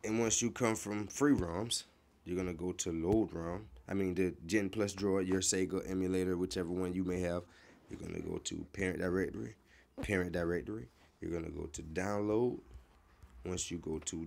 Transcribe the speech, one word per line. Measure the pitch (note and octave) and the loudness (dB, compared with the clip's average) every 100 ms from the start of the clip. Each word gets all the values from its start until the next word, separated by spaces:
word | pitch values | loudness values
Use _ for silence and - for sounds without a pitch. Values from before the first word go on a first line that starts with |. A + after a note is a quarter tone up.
And | G#2+ A2+ | 0 2
once | A2+ - | 2 2
you | A#2 | 0
come | G#2 A#2+ G#2+ | 2 2 2
from | G2+ G#2 G2+ | -2 -4 -4
free | - D3 | 4 6
roms, | B2+ F2 E2+ A#2 - - _ _ _ - | 6 4 -2 -2 -2 -4 _ _ _ -4
you're | F2+ | -2
gonna | F#2 | -2
go | E2 F2+ | -2 -4
to | F2+ - | -2 -2
load | E2 E2 A2 G2 | 0 4 4 4
rom. | E2 E2 F2+ A2 - - | 0 -4 -6 -8 -16 -4
I | |
mean, | F#2+ F#2+ | 0 0
the | F2+ F2+ D#2+ E2 | 2 0 0 0
Gen | G#2+ G2 | 2 2
Plus | A2 G2+ | 0 -2
drawer, | F#2 G2+ F#2+ | 0 2 2
your | F#2 F#2 | 4 2
Sega | F#2 F#2+ F#2 F#2 - | 2 2 2 0 -2
emulator, | F#2+ F#2+ F#2 F#2 F2 | 0 2 2 2 2
whichever | F#2 - E2+ | 0 -2 -2
one | F2 F#2 | 0 0
you | F2+ F#2 | 0 0
may | F2+ | 0
have. | F2+ F2 F2 - - - - | 0 -2 -4 -20 -20 -20 -14
You're | - | -10
gonna | E2+ E2 | -8 -6
go | D#2+ E2 | -4 -6
to | - - E2 | -6 -8 -8
parent | - F#2+ D#2+ | -2 0 0
directory, | F2+ F2+ - - A#2 A2 _ - - - | 0 2 0 -2 -10 -12 _ -20 -20 -8
parent | - G2 F2+ | 0 2 2
directory. | F2 E2+ F2 D#2 A2 B2 _ - _ | 0 0 0 -2 -8 -10 _ -20 _
You're | E2 | -4
gonna | E2+ D#2+ | -4 -4
go | D#2 D#2 | -6 -8
to | D#2+ | -8
download. | D#2 D#2+ F#2+ G#2 G#2 G#2+ B2 - - - - - _ - - - F2+ | -6 -2 0 0 2 4 2 0 -10 -20 -20 -20 _ -20 -20 -10 -6
Once | F2+ - | -4 -4
you | F2 | -4
go | D#2 D#2 | -4 -4
to | - E2 | -4 -6